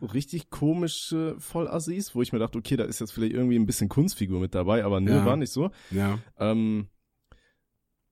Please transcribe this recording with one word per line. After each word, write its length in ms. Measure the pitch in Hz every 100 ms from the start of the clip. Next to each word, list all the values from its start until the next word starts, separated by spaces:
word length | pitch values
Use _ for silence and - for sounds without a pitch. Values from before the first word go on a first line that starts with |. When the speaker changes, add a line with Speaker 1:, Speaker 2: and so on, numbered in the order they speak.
| 120
Speaker 1:
richtig 360 | 131 - 165 -
komische 840 | - 147 170 165 - - 160 160 -
Vollassis, 720 | - 170 165 165 156 185 -
wo 80 | 120
ich 100 | 123
mir 60 | 117
dachte, 180 | 113 117
okay, 180 | - 120
da 80 |
ist 160 | - -
jetzt 100 | 110
vielleicht 240 | 113 110
irgendwie 220 | 123 123 117
ein 80 | 101
bisschen 220 | - 101
Kunstfigur 500 | 139 185 - 95 90
mit 160 | 92
dabei, 300 | 92 90 113
aber 160 | 101 95
nö, 100 | 98
Speaker 2:
Ja. 160 | 104 101
Speaker 1:
war 100 | 156
nicht 160 | 127
so. 180 | 127 190 - -
Speaker 2:
Ja. 300 | 92 101 104 - -
Speaker 1:
Ähm, 480 | 107 113 110 107 101 _ _ _ _ - _ _ _ _ _ _ _